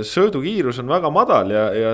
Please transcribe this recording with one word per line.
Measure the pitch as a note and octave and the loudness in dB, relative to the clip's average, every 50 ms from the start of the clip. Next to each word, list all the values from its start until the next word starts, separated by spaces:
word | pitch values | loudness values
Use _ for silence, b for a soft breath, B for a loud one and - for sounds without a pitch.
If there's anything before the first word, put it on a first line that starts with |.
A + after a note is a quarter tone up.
| G#2+ | -2
Sõidukiirus | - - F3 G3 A3 G3+ C3+ C3+ F#3 A3 G3+ C#3+ B2 A#2+ B2+ | -2 0 0 0 2 0 -2 -4 -4 -2 -2 -2 -2 -4 -6
on | B2 B2+ | -4 -2
väga | D#3+ F#3 E3+ D3 | -2 0 0 2
madal | D#3 G3 B3 C4 F3+ A2 F#2 G2 | 2 2 2 4 2 2 2 2
ja, | G#2 G#2+ G#2+ G#2 G2+ | 0 0 0 0 0
ja | A2 A2+ A2 | 0 0 -2